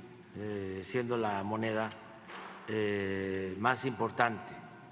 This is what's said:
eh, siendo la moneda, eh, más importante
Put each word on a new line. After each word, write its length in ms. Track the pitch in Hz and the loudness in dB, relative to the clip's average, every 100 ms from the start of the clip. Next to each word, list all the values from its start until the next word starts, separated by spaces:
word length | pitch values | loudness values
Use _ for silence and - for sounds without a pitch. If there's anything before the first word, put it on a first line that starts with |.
| - - - - | -14 -16 -12 -6
eh, 440 | 104 104 95 95 | -4 -2 -2 -4
siendo 340 | 92 127 120 120 | 0 0 2 2
la 260 | 107 98 | 2 2
moneda, 460 | 101 110 113 110 110 - - - - - - - - | 0 2 2 2 0 -2 -14 -14 -12 -10 -10 -10 -2
eh, 880 | 110 104 101 98 98 95 95 95 92 | 2 4 4 2 2 0 0 -2 2
más 240 | 117 127 131 | 2 4 2
importante 680 | 107 113 - 101 101 - - - - - | 2 2 4 4 2 -8 -12 -14 -16 -16